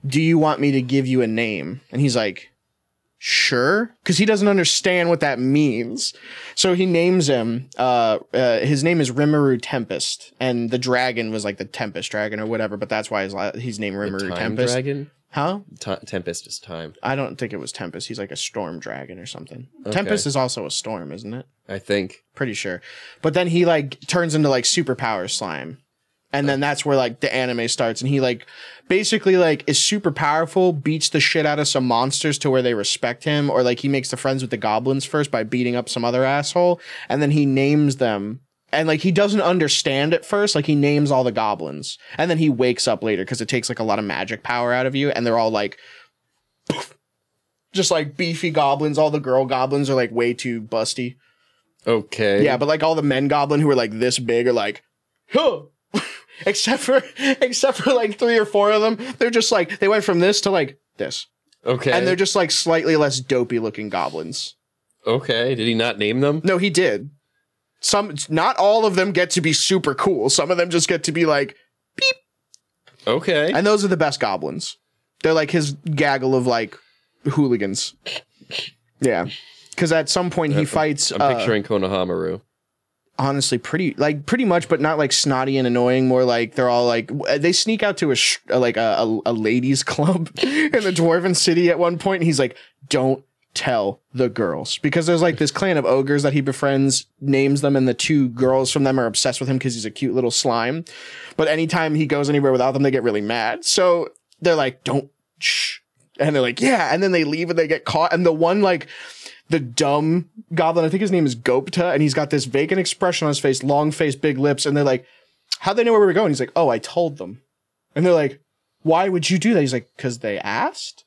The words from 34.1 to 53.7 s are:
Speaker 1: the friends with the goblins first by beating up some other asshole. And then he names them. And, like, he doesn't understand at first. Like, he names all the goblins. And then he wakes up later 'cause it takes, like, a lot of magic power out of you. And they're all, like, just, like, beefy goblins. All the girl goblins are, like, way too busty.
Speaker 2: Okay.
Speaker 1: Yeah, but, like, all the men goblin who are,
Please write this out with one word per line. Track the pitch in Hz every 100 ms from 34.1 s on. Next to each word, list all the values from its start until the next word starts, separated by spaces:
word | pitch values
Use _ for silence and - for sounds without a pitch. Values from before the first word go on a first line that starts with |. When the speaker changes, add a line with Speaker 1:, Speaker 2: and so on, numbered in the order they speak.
Speaker 1:
the | 127
friends | 135 135
with | 127
the | 113
goblins | 107 107 127 135
first | - 151 143
by | 120
beating | 110 123 123 123
up | 120
some | 123 117
other | 123
asshole. | 131 143 143 180 175 175 - - -
And | 143
then | 147
he | 151 143
names | 135 139 151 147 135
them. | 123 104 101 120 _ _ _
And, | 143 160
like, | 156
he | 185
doesn't | 175 202 202
understand | 175 180 151 - - 135 147
at | 165
first. | - 208 208 156
Like, | 147
he | 147
names | 143 147 147
all | 135 127
the |
goblins. | 113 110 98 80 73 - - - -
And | 165
then | 160
he | 156
wakes | 123 127 120 -
up | 107
later | 110 101 95
'cause | 127
it | 110
takes, | 127 110
like, | 120
a |
lot | 110 104
of | 104
magic | 73 98 113
power | - 123 120
out | 123 131
of | 135
you. | 143
And | - 120
they're | 113
all, | 113
like, | 110 104 - - - - _ _ _ _ _ _ - - _ _ _ _ _ _ _ _
just, | 190 190
like, | 170 147 143
beefy | 175 170 175
goblins. | 156 143 139 151 143
All | 156
the | 147
girl | 127 127 131
goblins | 131 131 143 139
are, | 135
like, | 117
way | 113 120
too | 120 127 117
busty. | 110 113 110 - 123 127 _ _ _ _ _ _ -
Speaker 2:
Okay. | 113 104 - 107 98
Speaker 1:
Yeah, | 143 127
but, | 143
like, | 156
all | 156 160
the |
men | 147 131 139
goblin | 147 143 147
who |
are, | 151